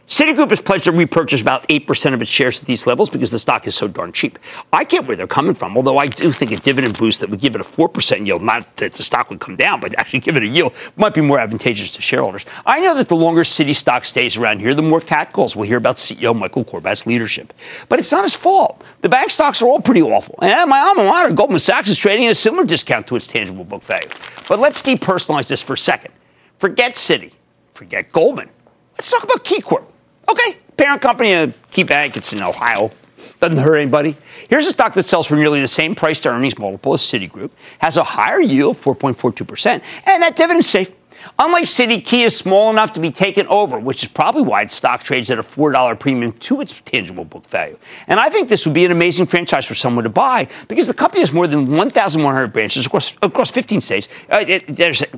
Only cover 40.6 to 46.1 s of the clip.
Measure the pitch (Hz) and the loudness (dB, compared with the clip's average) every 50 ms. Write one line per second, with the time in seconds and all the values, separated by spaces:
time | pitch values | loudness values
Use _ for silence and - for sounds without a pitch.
40.6 | - - - 190 190 - - _ _ _ - - - - - - 269 320 349 349 | 2 2 2 0 0 -2 -8 _ _ _ -20 -20 -20 -6 -2 0 2 2 2 2
41.6 | 339 - - - 247 220 233 190 - - 240 247 240 220 - - - 185 190 196 | 2 0 0 2 2 2 0 -2 0 0 2 2 4 2 2 0 0 2 4 4
42.6 | 214 220 220 214 214 170 - 165 160 165 131 - 190 202 - 208 190 - 190 208 | 4 4 4 2 2 0 -2 -4 -4 -4 -2 -2 -2 0 0 0 0 2 2 0
43.6 | 208 165 127 110 110 131 - - - - - - 151 170 240 302 262 151 104 101 | 0 0 -4 -6 -6 -6 -6 -6 -8 -6 -2 0 0 0 2 2 0 2 2 0
44.6 | 107 107 - - - 131 123 - - - 143 131 117 117 127 110 110 - - 135 | 0 -2 -4 -2 0 0 -2 -2 -2 -4 -4 -2 -2 -2 -4 -4 -4 -6 -2 0
45.6 | 151 151 131 131 127 120 117 - - 139 | 0 2 2 2 2 2 0 -2 -2 -2